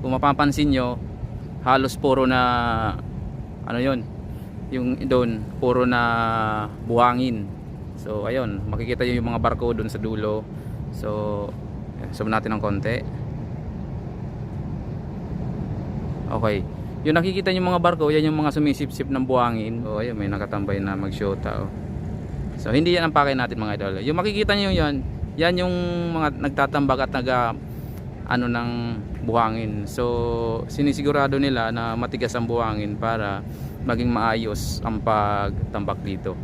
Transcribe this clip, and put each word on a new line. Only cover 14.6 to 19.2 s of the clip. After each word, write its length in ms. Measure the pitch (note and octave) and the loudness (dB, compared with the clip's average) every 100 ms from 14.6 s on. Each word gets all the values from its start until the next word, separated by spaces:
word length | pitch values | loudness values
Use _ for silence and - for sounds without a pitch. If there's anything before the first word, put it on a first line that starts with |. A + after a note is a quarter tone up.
| - - - - - - - - - - - - - - - - - | -6 -6 -6 -6 -6 -8 -6 -4 -4 -4 -4 -4 -4 -4 -4 -4 -2
Okay. 320 | A2 A2 G2+ - - - - D3+ | 0 2 2 -2 -6 -8 -2 4
Yung 80 | E3 | 4
nakikita 320 | F3+ F#3+ F#3+ F#3 | 4 2 2 2
nyo 160 | F3+ | 4
mga 80 | F3 | 4
barko, 320 | F3 E3 D3+ | 4 4 4
yan 160 | D#3 D#3 | 6 4
yung 80 | D#3 | 4
mga 160 | D3+ | 2
sumisipsip 560 | D3+ D3 C3+ C#3 - C3+ | 4 2 2 -2 -2 -2
ng 160 | C3+ | 0